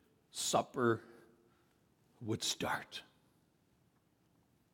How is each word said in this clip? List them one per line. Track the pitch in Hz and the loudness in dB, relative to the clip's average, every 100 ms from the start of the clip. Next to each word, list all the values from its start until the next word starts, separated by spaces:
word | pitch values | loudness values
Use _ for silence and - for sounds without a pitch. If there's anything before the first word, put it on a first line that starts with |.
| _ _ _ | _ _ _
supper | - - 104 - - 120 110 - - - - - _ _ _ _ _ _ - | -6 0 2 2 2 4 4 -2 -20 -20 -20 -20 _ _ _ _ _ _ -8
would | 110 110 | -4 -2
start. | - - 107 - - - - - _ _ _ _ _ _ _ _ _ _ _ _ _ _ _ | -2 -2 -2 -2 -6 -14 -16 -20 _ _ _ _ _ _ _ _ _ _ _ _ _ _ _